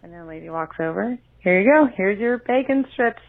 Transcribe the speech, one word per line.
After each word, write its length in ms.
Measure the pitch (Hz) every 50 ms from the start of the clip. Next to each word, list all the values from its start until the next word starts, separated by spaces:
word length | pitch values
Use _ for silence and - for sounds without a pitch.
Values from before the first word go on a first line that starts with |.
And 100 | _ 170
then 140 | 170 170 170 165
lady 220 | 160 160 165 165
walks 260 | 165 165 160 160 - -
over. 380 | 165 165 165 180 202 233 247 240 _ _ _ _
Here 200 | _ 185 180 185
you 100 | 196 240
go. 180 | 285 311 302 262 -
Here's 220 | - 185 190 208 196
your 200 | 226 233 247 240
bacon 460 | 240 - 240 262 269 262 269 269 269 262
strips. 300 | - - 247 233 233 - -